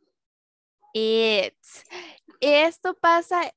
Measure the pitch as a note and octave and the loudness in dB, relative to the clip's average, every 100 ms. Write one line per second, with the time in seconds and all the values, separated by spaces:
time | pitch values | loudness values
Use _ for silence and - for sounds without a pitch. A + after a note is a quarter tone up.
0 | _ _ _ _ _ _ _ _ _ A3 | _ _ _ _ _ _ _ _ _ -6
1 | A3 A3 A3+ G#3 G#2 - - - - F4+ | -2 0 2 0 -2 -8 -20 -20 -20 -20
2 | E4+ - _ _ C#4+ D4 E4 - F#4 - | -20 -20 _ _ 2 4 2 -2 -8 -2
3 | E4+ E4+ E4+ F4+ D#4 | 2 2 0 -4 -4